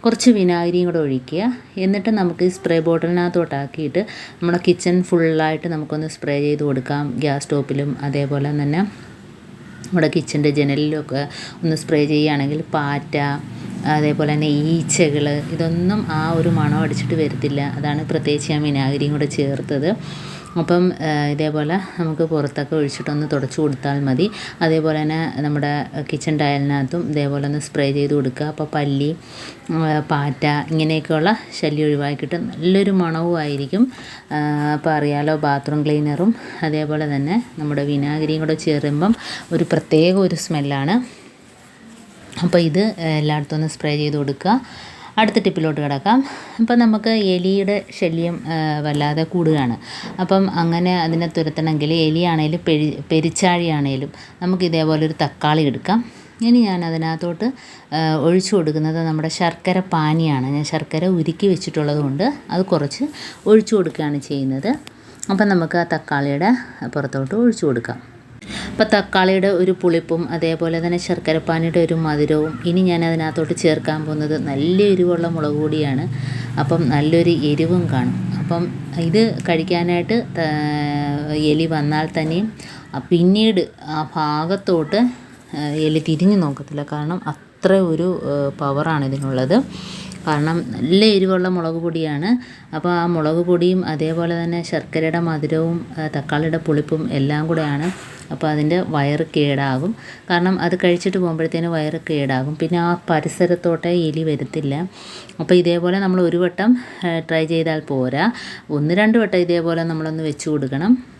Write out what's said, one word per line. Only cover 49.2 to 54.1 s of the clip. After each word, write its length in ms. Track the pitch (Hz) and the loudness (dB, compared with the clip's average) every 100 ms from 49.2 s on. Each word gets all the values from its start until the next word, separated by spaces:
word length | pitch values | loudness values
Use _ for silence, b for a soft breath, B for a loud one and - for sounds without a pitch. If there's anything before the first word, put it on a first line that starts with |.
| 160 | 0
കൂടുകയാണ്. 420 | 180 160 156 127 117 B B B - | 0 2 2 0 -4 B B B -6
അപ്പം 200 | 180 196 190 180 | 2 2 2 0
അങ്ങനെ 300 | 165 170 180 180 | 0 2 2 2
അതിനെ 220 | 165 165 170 165 | 0 0 -2 -2
തുരത്തണമെങ്കിൽ 560 | 156 156 160 151 147 165 156 | -2 -2 -2 0 0 2 2
എലിയാണേലും 520 | 156 175 160 151 170 175 | 2 2 2 0 0 0
പെരി-, 320 | 151 151 - 147 | 2 0 -4 0
പെരിച്ചാഴിയാണേലും 1000 | 160 160 160 185 175 170 151 139 135 139 | 2 2 2 2 2 2 0 0 -2 -6